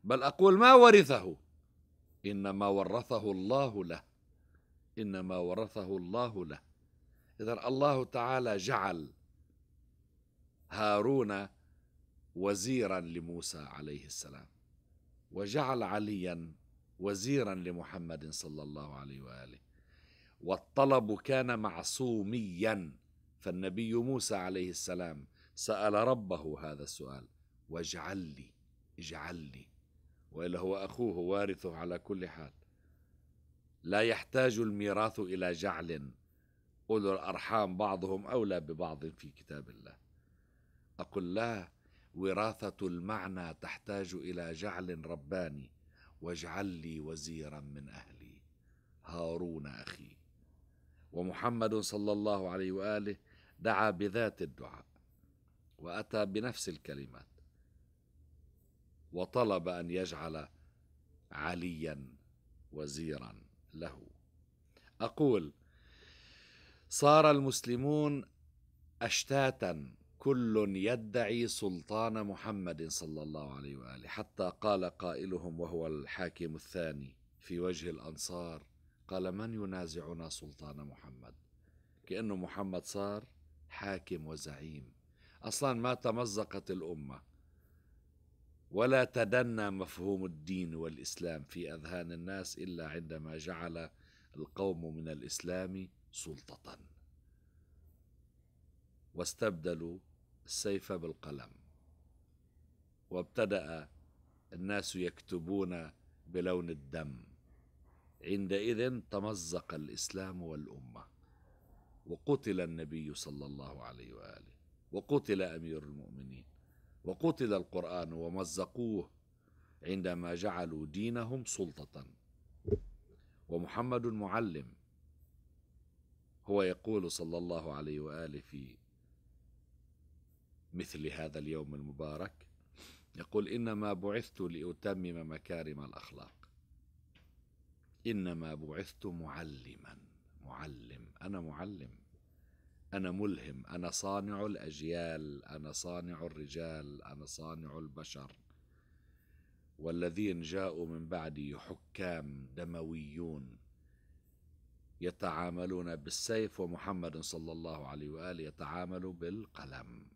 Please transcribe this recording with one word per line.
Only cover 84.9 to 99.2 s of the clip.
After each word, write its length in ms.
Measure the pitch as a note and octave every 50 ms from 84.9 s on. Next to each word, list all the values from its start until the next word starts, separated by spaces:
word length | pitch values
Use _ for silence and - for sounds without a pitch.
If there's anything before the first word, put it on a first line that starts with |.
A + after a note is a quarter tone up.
| - _ _ - - _ - - - -
أصلا 300 | - A2+ A2 - C#3+ C3+
ما 220 | B2 A#2 A#2 B2 B2+
تمزقت 760 | - - A#2+ A2 A#2 B2 A2 G2 G#2+ G#2 - - G2 - -
الأمة 520 | F#2 F#2 D#2+ E2 F2 D#2 C#2+ C2+ C2 B1 - - - - - - _ - - - - - _ - - - _ _ _ - _ _ - _ - - - - - -
ولا 340 | - G2 A#2 B2+ C3+ C3 B2
تدنى 640 | - - B2+ A2+ G2 A#2 B2+ B2+ A#2+ A#2 A2 G#2 G2+
مفهوم 540 | F#2+ F#2+ F#2 - - F#2 F2+ G2 G2 F#2+ F#2+
الدين 500 | F#2 E2 D2+ D2+ E2+ F#2 F#2 F2+ E2 D#2+
والإسلام 680 | D#2+ E2 D#2+ D#2 B1+ D2 - - - F2 E2+ D#2+ D2+
في 320 | C#2+ - - E2+ E2+ D2 D#2
أذهان 380 | D#2+ D2+ D#2+ F2+ F2+ E2+ E2+
الناس 460 | E2+ E2 E2+ F#2 G2 G2 F2+ - - -
إلا 300 | F2+ F#2 F2 E2 D#2 D2+
عندما 500 | D#2 E2+ E2+ D2+ D#2+ D#2 D#2 D#2 D#2 D#2+
جعل 520 | D2+ F2 F2 E2 E2+ F2 E2 E2 E2 - - - - - - - - _ -
القوم 600 | D2 D#2 - - - G2 G2 F2+ D#2+ E2 D#2+ D#2
من 120 | D#2+ D#2+ D#2+
الإسلام 800 | D2+ D2 A#1+ C#2 - - - E2+ F2+ F#2 F#2 F#2 F#2 F#2+ F#2+ - _ - - -
سلطة، 640 | - - - E2 D2+ C2+ - - - - - - - - - - - - - - - - _ - - _ _ _ _ - - _ - - - - - _ - _ - - - _ _ _ _ _ _ _ _ - - _ _ _ _ _ - - -
واستبدلوا 840 | E2+